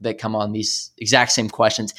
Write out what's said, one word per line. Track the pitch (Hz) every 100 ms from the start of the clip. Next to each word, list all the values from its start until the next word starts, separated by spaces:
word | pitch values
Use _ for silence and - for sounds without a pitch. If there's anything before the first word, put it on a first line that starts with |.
that | 110 110
come | 110 107
on | 104
these | 107 104 - - -
exact | 113 127 123
same | - 110
questions. | - 110 - 107